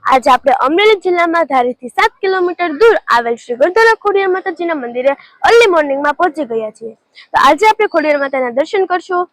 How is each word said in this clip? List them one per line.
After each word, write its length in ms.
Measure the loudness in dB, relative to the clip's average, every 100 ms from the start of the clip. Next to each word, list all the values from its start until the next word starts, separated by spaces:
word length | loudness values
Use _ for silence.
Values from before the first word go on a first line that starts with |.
આજે 260 | 0 0 2
આપણે 220 | 2 2
અમરેલી 480 | 0 0 2 2 2
જિલ્લામાં 440 | 0 0 0 0
ધારીથી 440 | 0 0 -2 -4 -10
સાત 220 | -2 -2
કિલોમીટર 580 | _ -4 -2 -2 -2 -6
દૂર 280 | 2 2 2 0
આવેલ 280 | -2 -2 -6
શ્રી 200 | -8 -2
ગોરધરા 380 | 0 4 2
ખોડિયાર 340 | 2 0 0 0
માતાજીના 460 | -2 -4 -6 -6
મંદિરે 340 | -6 -6 -2 -2 -4 -10 _
અર્લી 280 | 2 4 4
મોર્નિંગમાં 440 | 2 0 -2 -2
પહોંચી 300 | 0 -2 -2
ગયા 260 | -6 -6 -8
છીએ. 240 | -12 -18 -18 _ -20 -6
તો 60 | 0
આજે 260 | 2 2 2
આપણે 200 | 2 0
ખોડિયાર 320 | 0 0 -2
માતાના 320 | -2 -4 -4
દર્શન 340 | -4 -4 -2
કરશું. 440 | -2 -4 -4 -6 -6